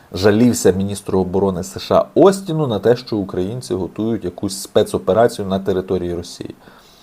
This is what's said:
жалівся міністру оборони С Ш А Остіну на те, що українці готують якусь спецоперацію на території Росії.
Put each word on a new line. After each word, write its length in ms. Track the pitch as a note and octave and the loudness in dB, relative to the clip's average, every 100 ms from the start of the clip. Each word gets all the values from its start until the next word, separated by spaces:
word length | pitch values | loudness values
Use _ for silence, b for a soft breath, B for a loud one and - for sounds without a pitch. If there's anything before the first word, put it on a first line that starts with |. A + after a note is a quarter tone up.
| B | B
жалівся 580 | F2+ G2+ G#2 A#2+ G#2+ A#2 | 0 4 6 4 4 2
міністру 500 | F#2+ G2 G2+ - F#2+ | 2 0 -6 -2 -2
оборони 400 | F2+ F#2+ G2 F2+ | 0 0 0 0
С 200 | F#2 - | -6 -10
Ш 140 | - | -2
А 260 | F#2 - - | 0 0 4
Остіну 460 | F3+ G3 G3 D#3+ D3 | 4 4 -2 -4 -2
на 120 | G#2 | 0
те, 180 | A2 B2 | 2 2
що 200 | - G#2+ | 0 -4
українці 580 | F#2+ F2 F#2 B2 - | -4 -4 -4 -6 -6
готують 500 | F#2 F2 - A2 A2 | -4 -4 -4 -4 -4
якусь 380 | F2+ - G2+ - | -6 -6 -6 -6
спецоперацію 840 | - A2+ G#2 - - F#2+ A#2+ - G2 | -2 0 2 0 0 4 2 0 -4
на 100 | F#2+ | -4
території 560 | G2 F#2 F#2 F#2 F2 | -2 -2 -2 -2 -2
Росії. 400 | F2 F#2+ - - - b b b b | -6 -8 -12 -14 -16 b b b b